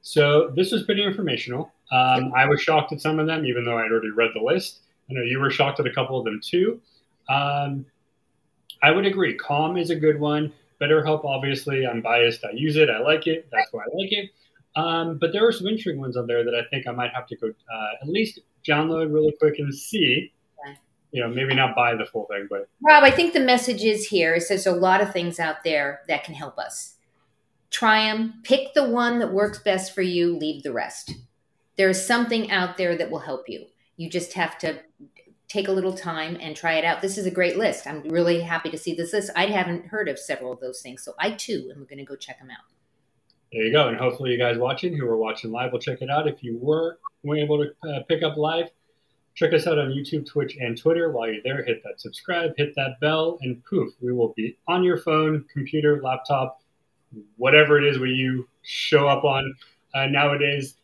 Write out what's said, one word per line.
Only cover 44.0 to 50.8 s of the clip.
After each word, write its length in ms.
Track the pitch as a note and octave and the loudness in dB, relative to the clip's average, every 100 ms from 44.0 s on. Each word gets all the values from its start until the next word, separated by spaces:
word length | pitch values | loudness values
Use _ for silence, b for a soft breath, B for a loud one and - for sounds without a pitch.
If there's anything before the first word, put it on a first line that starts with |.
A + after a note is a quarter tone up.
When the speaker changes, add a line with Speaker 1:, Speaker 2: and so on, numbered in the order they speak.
| B2+ A#2+ C3+ | -2 -2 -4
Speaker 1:
you 60 | A#2+ | 0
guys 200 | B2 A#2 | 0 0
watching 360 | B2 C#3 F3+ D#3 | -2 -2 -4 -4
who 100 | B2 | -2
are 80 | A2+ | -2
watching 360 | A2 G#2+ A2+ | -2 -4 -8
live 200 | A2+ B2+ | -6 -4
will 80 | B2 | -4
check 220 | - B2+ | -6 -8
it 80 | C3 | -4
out. 180 | C#3+ D3+ | -2 -2
If 160 | C#3+ | -4
you 140 | A#2+ A#2 | -10 -6
were, 420 | C3+ D#3 E3 E3 - _ | 0 0 0 -6 -16 _
were 140 | C#3+ D3+ | -4 -2
able 260 | D3 D3+ | 0 0
to, 260 | D3 - D#3+ | 0 -6 -10
uh, 140 | C#3 - | -10 -2
pick 140 | E3 | 0
up 120 | E3 D3+ | 0 -2
live, 360 | D3+ E3 E3 _ _ _ _ _ _ - | -2 -2 -4 _ _ _ _ _ _ -2
check 180 | D#3+ | 2
us 140 | D#3+ E3 | 2 2
out 120 | D3+ | 0
on 120 | C#3 | 0
YouTube, 340 | C3+ C#3 D#3 C#3 | -4 -4 -6 -4
Twitch, 320 | D3 C#3 C#3+ | -4 -4 -4
and 180 | B2 | -6
Twitter. 340 | A2+ | -2